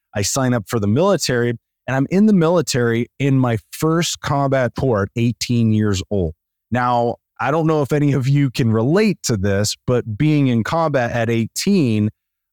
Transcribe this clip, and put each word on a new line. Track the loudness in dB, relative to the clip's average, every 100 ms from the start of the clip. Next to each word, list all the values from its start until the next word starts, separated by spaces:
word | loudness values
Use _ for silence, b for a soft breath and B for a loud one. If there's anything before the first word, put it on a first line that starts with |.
| _
I | -6
sign | -4 -2 0
up | -2 -2
for | -2
the | 0
military, | 2 2 0 0 0 -2 -4 _ _ -6
and | -4
I'm | 0
in | 2 4
the |
military | 4 4 2 0 0 0 0 -4 -4
in | 0 2
my | 2 -2 -6
first | -4 0 0 -2 -6
combat | -4 -2 0 0 0
tour | -2 0 0
at | -2 -2
eighteen | -2 -2 -2 0 2
years | 2 0 -2 -2
old. | -4 -4 -6 _ _ _
Now, | -2 0 0 -2 -4 _ -6
I | -2
don't | 0 0
know | 0
if | 0
any | 0 0
of | 0 0
you | 2 0
can | 0 0
relate | 0 2 2 0 -2
to | -4 -2
this, | 0 0 -2 -4 -2
but | -2 -2 -2
being | 0 2 2
in | 0
combat | 0 0 0 0 -2
at | -2 0
eighteen | -2 -2 -4 0 2 2 0 -2 -4 _ _ _